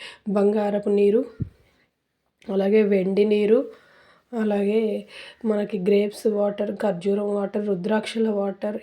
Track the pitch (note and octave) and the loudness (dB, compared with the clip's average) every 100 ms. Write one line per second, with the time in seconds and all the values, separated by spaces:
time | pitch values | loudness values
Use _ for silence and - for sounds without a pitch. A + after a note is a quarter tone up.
0 | - - - G3+ G3+ G#3+ G3+ G3+ G#3 G3+ | -16 -12 -4 2 2 2 0 -2 0 4
1 | G3+ A3+ C4+ - - - _ _ _ _ | 4 4 0 -6 -10 -10 _ _ _ _
2 | _ _ _ _ - G3 G3 G#3+ G#3 G3 | _ _ _ _ -4 -2 2 4 4 2
3 | F#3 G3 G#3 G#3 G#3 A#3+ C#4 - _ _ | 2 2 2 2 4 2 2 -10 _ _
4 | _ _ _ A#3+ G#3+ G3+ G3+ A3 A3 G3+ | _ _ _ -4 -2 0 0 0 0 -4
5 | G3+ - - - A3+ G#3 G#3 G3+ F#3 G3+ | -10 -18 -20 -6 -2 -2 -2 -2 2 2
6 | G#3 - A3+ G3+ G3+ G3+ G#3 G3+ G#3 F3 | 2 -2 -2 0 0 -2 -6 -2 -4 -2
7 | G3 G3+ G#3 G3+ G3 G#3+ G#3 F#3 G3 C4 | -2 -2 -2 -4 -4 -4 -2 -4 -2 -2
8 | - A3+ A3 G3+ G3+ F#3+ G#3 G#3+ | -2 -2 -2 0 -4 -4 -8 -8